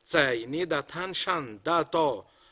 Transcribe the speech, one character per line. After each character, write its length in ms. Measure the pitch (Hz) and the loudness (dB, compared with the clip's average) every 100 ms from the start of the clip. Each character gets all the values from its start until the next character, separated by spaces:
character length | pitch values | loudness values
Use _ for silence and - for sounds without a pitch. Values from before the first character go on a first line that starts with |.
在 320 | - 170 135 120 | 0 2 4 2
你 300 | 117 151 180 | -2 -4 -2
的 160 | 151 | -2
堂 320 | - 170 185 | -4 -8 -6
上 440 | 170 - 175 127 104 | -4 -2 -2 -2 -6
达 220 | - 170 | 0 0
到 460 | 151 170 151 107 - _ - | 2 2 2 0 -8 _ -20